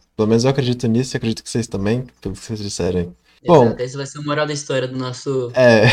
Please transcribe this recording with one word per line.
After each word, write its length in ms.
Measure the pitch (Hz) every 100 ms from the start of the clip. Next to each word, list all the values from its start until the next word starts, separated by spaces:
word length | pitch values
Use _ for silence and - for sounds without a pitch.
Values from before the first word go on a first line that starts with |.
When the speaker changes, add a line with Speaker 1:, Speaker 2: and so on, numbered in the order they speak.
| _ -
Speaker 1:
Pelo 120 | 107
menos 160 | 117
eu 60 | 127
acredito 360 | 139 123 123 117
nisso 280 | 113 139
e 20 | -
acredito 260 | 117 110
que 80 | -
vocês 160 | 120 110
também, 400 | 98 101 120 131 _
pelo 140 | 98
que 60 | 113
vocês 180 | - 107
disseram 420 | 101 - 95 90
aí. 80 | 87 - _ _
Speaker 2:
Exato, 0 | -
Speaker 1:
Bom, 280 | 160 113 110
Speaker 2:
essa 200 | 127 139
vai 100 | 135
ser 120 | 147
o 40 |
moral 220 | 143 147 151
da 60 |
história 340 | 143 - 135 127
do 100 | 131
nosso 540 | 127 127 143 131 120
Speaker 1:
É. 340 | 127 123 110 113